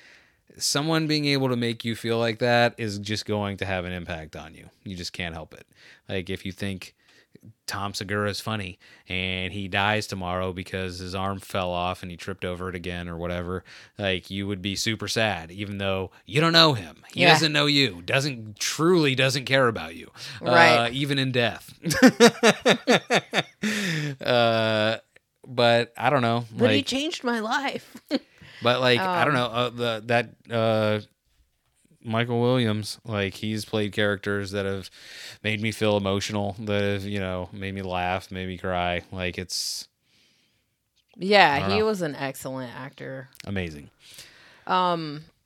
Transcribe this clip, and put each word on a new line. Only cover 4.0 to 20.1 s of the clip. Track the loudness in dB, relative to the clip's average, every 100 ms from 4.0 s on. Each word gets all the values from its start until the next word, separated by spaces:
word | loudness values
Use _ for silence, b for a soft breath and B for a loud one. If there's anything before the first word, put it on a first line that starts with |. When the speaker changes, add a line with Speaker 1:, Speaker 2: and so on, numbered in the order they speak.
| -8 -10 -10 -14
Speaker 1:
on | -16
you. | -18 -20 _
You | -14 -10
just | -10
can't | -8 -8
help | -8 -14
it. | -18 -20 b b b -10
Like, | -8 -6
if | -8 -8
you |
think | -8 -8 -8 -12 _ b b b -20 -20 -20 -12
Tom | -8 -6 -8
Segura | -4 -2 -2
is | -4
funny | -6 -6 -8 -12 b b b
and | -4 -4 -4 -6
he | -6 -4
dies | 0 2 0 -2
tomorrow | -6 -4 -2 -4
because | -6 -6 -6 -6 -8
his | -8 -6
arm | -4 -6
fell | -6 -4 -2
off | -2 -2 -4
and | -10
he | -12
tripped | -12 -8 -6
over | -6 -8
it | -8
again | -8 -8 -8
or | -8
whatever, | -4 -4 -4 -6 -8 B B -4
like, | -2 -2 -4
you | -8 -6
would | -4
be | -4 -2
super | -2 -2 -2
sad, | 0 0 -2 -8
even | -12 -10 -4
though | -2 -2 -4 b -4
you | 0
don't | 4
know | 6 6
him. | 4 -4 -16 -14
He | 2
Speaker 2:
Yeah. | 6
Speaker 1:
doesn't | 6 4
know | 2 2
you, | 4 2 0
doesn't, | -2 0 0 -6 -12 -8
truly | -6 0 4 6 4 4
doesn't | 2 2 2
care | 4 4
about | 2 -8 -12
you, | -16